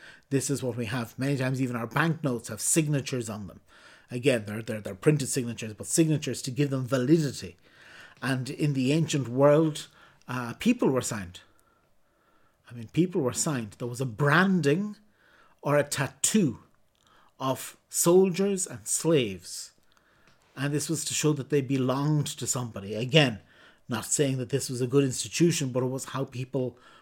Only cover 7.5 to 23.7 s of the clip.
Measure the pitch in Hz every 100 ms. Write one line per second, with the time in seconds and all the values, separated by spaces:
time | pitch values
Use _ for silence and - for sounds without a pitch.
7.5 | - _ - - - - - 120 131 127
8.5 | 143 151 135 127 151 160 151 117 123 143
9.5 | 147 160 151 - _ - _ - 127 120
10.5 | 120 214 247 214 131 113 110 90 87 -
11.5 | _ _ _ _ _ _ _ _ _ _
12.5 | _ - 120 113 151 180 180 127 107 -
13.5 | 135 110 - 120 120 131 107 143 156 190
14.5 | 185 143 156 208 208 _ _ _ _ _
15.5 | _ - 147 143 - 139 - - 220 160
16.5 | 110 _ _ _ _ _ _ _ - 131
17.5 | 127 - - _ - - 180 190 175 196
18.5 | 196 - 117 - - 160 160 117 92 -
19.5 | - - _ _ _ _ _ _ _ _
20.5 | - 139 143 - 160 - - 151 147 127
21.5 | 147 127 135 127 131 147 151 147 - 120
22.5 | 131 120 113 98 107 123 151 139 101 -
23.5 | _ -